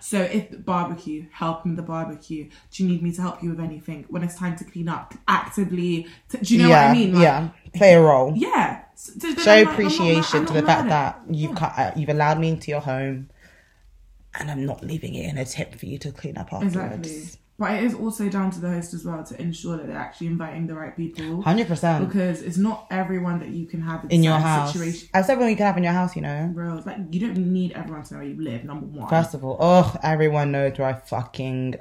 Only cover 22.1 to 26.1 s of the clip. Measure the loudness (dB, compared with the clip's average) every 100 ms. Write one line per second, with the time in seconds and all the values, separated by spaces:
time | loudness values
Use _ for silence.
22.1 | -2 -2 -4 -4 -2 -2 -2 -8 -6 -4
23.1 | -4 -2 -4 -6 -10 -8 -8 -8 -8 2
24.1 | 4 6 4 2 2 0 -4 -6 -8 -2
25.1 | 0 2 2 2 2 2 2 2 2 0